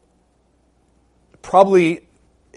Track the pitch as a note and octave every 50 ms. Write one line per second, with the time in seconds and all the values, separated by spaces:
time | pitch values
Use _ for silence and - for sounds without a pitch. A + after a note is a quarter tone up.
0 | _ _ _ _ _ _ _ _ _ _ _ _ _ _ _ _ _ _ _ _
1 | _ _ _ _ _ _ _ _ - - - F#3+ G3 G3 F#3+ F3+ E3+ D#3+ E3+ -
2 | _ _ _ _ _ _ _ _ _ _ -